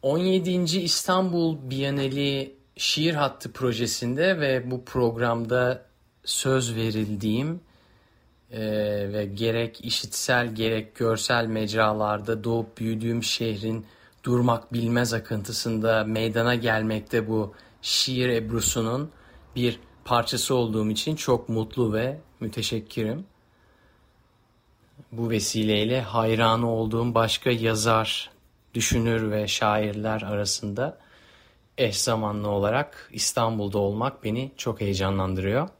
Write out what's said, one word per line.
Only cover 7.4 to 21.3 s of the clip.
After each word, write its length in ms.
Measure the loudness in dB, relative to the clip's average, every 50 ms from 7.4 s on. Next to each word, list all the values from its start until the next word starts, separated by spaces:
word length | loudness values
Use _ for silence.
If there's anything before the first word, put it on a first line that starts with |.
| 0 -2 -6 -8 -10 _ _ _ _ _ _ _ _ _ _ _ _ _ _ _ _ _
e, 100 | -10 -6 -4 -2 0 0 0 0 0 -2 -2 -2 -2
ve 120 | -4 -4
gerek 600 | -4 -4 -2 0 0 2 0 -2 -4 -6 -10 -6
işitsel 680 | -4 -4 -4 -4 -6 -6 -6 0 0 2 2 2 0 -2
gerek 400 | -2 -2 0 0 -2 -4 -6 -6
görsel 500 | -2 0 2 2 0 0 0 0 2 2
mecralarda 1000 | 0 0 -2 -2 -2 2 2 4 4 4 2 0 0 0 -2 -2 -2 -4 -2 -2
doğup 340 | -2 0 0 -2 -4 -8 -6
büyüdüğüm 460 | -4 -4 -4 -2 -2 -2 -2 -2 -2
şehrin 600 | -2 -2 -2 -2 -2 -2 -2 -4 -4 -4 -4 -6 -12 -20 -20 -20 -20 _ _ _
durmak 500 | 0 2 4 4 4 2 2 0 -4 -4
bilmez 400 | -2 0 2 2 2 2 2 0
akıntısında 920 | -2 -2 -2 -6 -6 -4 -4 -6 -4 -2 -2 -2 0 2 2 2 2 2
meydana 520 | 0 0 0 0 0 0 2 2 4 2
gelmekte 720 | 2 2 2 2 2 2 0 0 -2 -4 0 0 0 0 2
bu 280 | 0 0 0 -2 -6 -14 -20 -20 -20 _
şiir 480 | -6 -2 0 0 0 0 0 0 2 2
ebrusunun 840 | 2 0 0 0 -2 0 0 0 0 0 0 0 0 -2 -4 -6 -10 -18 -20 -20 -20 -20 -20 -12 -4
bir 240 | 0 0 0 0 -2 -10 -20 -20 -20 -4
parçası 500 | 0 2 2 2 2 -2 -2 0 2 2
olduğum 340 | 2 2 2 2 0 0 0
için 260 | 0 -2 -2 -2 -4
çok 340 | -4 2 2